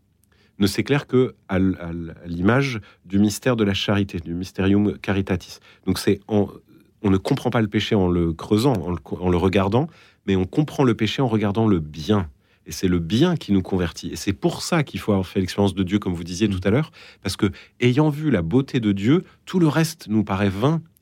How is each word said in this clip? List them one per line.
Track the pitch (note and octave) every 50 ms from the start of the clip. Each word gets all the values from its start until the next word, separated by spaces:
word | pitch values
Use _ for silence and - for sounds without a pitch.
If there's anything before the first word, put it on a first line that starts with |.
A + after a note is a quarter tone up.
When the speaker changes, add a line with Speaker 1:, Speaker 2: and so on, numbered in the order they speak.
| _ _ _ _ _ _ _ _ _ _ _ -
Speaker 1:
ne | G3+
s'éclaire | - - - G2+ - C#3 D3 -
que | - C3 B2+ B2+ A2+ - _ _
à | - G2
l-, | F#2 F#2+ F#2+ F2+ -
à | F2 E2+
l-, | E2+ F2 E2 E2 D#2+ - -
à |
l'image | F2 E2+ F2 F#2 G#2 A#2+ C3+ C#3 C3+ A#2+ G#2+ - - - _ _
du | - G2 G2+
mystère | G#2 G#2 G2+ - - C3+ B2
de | A2+ G#2+
la | G2 G2
charité, | - - - G2+ G2+ G2+ G2 - F2
du | D#2 E2 E2+
mysterium | F2 F2+ - - - F#2 G2 G2+ G#2 G#2 G2 - -
caritatis. | - A2 F#2+ G2 F#2+ - F#2+ E2+ - - - - _ - - _ _
Donc | F#2+ F2+ -
c'est | - G#2+ G2 - -
en, | - A2 G#2 F#2+ - - E2 _ _ - _ _ _ _ _
on | - G2+
ne | F#2+
comprend | F#2+ - - C#3+ B2+ - B2
pas | C3 A#2+
le | A2
péché | G2+ A2 G#2+ - - A#2
en | G2+ F#2 F2+
le | F2 F2 E2+ E2 D#2+
creusant, | - - - G#2+ G#2+ A#2+ C#3+ A#2+
en | F2+ D2+ F2+
le, | F2 D#2+ - - - D#2+
en | F2+ F2+
le | F2+
regardant, | E2 F2+ F#2+ F#2 G2+ F#2+ G2+ G#2+ B2 E3 E3 - - - _ _ _ _
mais | G2 G2
on | F#2 F#2
comprend | - - D3+ D3+ - - - C#3
le | A#2+ A2
péché | - A2+ G#2+ - -
en | C3+
regardant | A#2 A2 G#2+ G#2+ G2+ F#2 A2+ A2+
le | G#2+ G2 E2+
bien. | D2+ D2+ D2 D#2 D2+ G3+ G#3+ G2+ F2 D2 - _ _ _ _ _ _ -
Et |
c'est | - - G2
le | F2+ F2+ F2
bien | E2 D#2+ G#2 A#2+ E3 F#3 E3
qui | - - -
nous | G2+ F#2+ F#2
convertit. | - G2 F#2 F2 E2 - - - -
Et | E2+
c'est | - - G2+
pour | G2 - - F3 - -
ça | - - F3+ D#3+ C3
qu'il | - - F2+
faut | - A2+
avoir | G2+ F#2+ F2+
fait | - - G2+
l'expérience | F#2+ F2+ - G2+ G2+ G2 E2
de | F#2+ F#2+
Dieu, | E2+ G2+ G#2
comme | - G2 F2
vous | E2+ F2+
disiez | E2+ F2+ F2+ A2
Speaker 2:
Mm. | G2+
Speaker 1:
tout | G2 F#2 F#2+
à | G2
l'heure, | G#2+ C#3+ D#3+ - - - - - - _ -
parce | G2 -
que, | - A2 F#2+ E2 - - - _ -
ayant | B2 B2 B2 C#3+ D#3 D#3
vu | C#3+ D3+ D#3 D3+
la | A#2+ F2+ E2+
beauté | D#2+ A#2 C3 C#3 - - B2+
de | G#2+ G#2 G2
Dieu, | G2 G2 A#2+ D#3 F#3 F#3 - _ _ _
tout | - - F#3
le | E3
reste | D3+ B2+ D#3+ D#3+ D#3+ - - -
nous | G#2 G#2+ A2 F#2+
paraît | G#2 G2 F#2+ G#2 G2
vain | F2+ G2 A#2+ D3 E3 E3 - - _ _